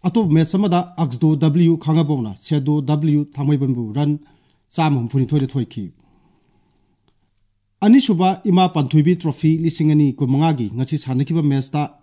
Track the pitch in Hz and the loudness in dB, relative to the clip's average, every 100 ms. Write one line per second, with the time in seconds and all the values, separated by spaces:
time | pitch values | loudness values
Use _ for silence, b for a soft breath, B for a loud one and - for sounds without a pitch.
0 | 180 226 196 156 160 190 208 175 180 - | 0 0 2 2 2 0 0 0 -4 -4
1 | 156 120 156 151 160 151 165 165 156 160 | -4 0 0 2 0 2 2 2 0 0
2 | 151 143 110 98 - 147 139 151 135 151 | 0 -2 -6 -10 -4 -4 0 -2 -2 -2
3 | 156 147 147 139 139 147 135 123 113 117 | 0 0 -2 -6 -2 0 -2 -4 -6 -4
4 | 147 147 b b b b b - 156 139 | -2 -4 b b b b b -2 0 0
5 | 117 135 127 147 135 135 117 - 95 _ | -2 -2 -2 -2 -2 -6 -6 -8 -12 _
6 | _ _ _ _ _ _ _ _ _ _ | _ _ _ _ _ _ _ _ _ _
7 | _ _ _ _ _ _ _ _ 202 262 | _ _ _ _ _ _ _ _ 4 4
8 | - 175 185 180 214 180 185 165 135 156 | 4 2 0 0 0 2 2 0 2 2
9 | 151 180 165 - 156 160 165 - 156 151 | 4 2 -2 -2 0 0 -2 0 2 4
10 | 143 - 131 135 165 143 107 117 131 156 | 2 0 -2 2 0 0 -4 -6 -6 -6
11 | - 127 147 165 147 139 127 151 147 _ | -4 -4 -2 0 0 -2 -4 -6 -6 _